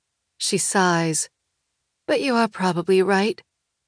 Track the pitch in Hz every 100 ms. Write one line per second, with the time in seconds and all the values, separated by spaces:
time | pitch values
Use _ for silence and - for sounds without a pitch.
0 | _ _ _ _ - 190 - 202 185 170
1 | 165 156 - _ _ _ _ _ _ _
2 | - 302 277 233 220 - 185 175 175 190
3 | 185 196 214 - _ _ _ _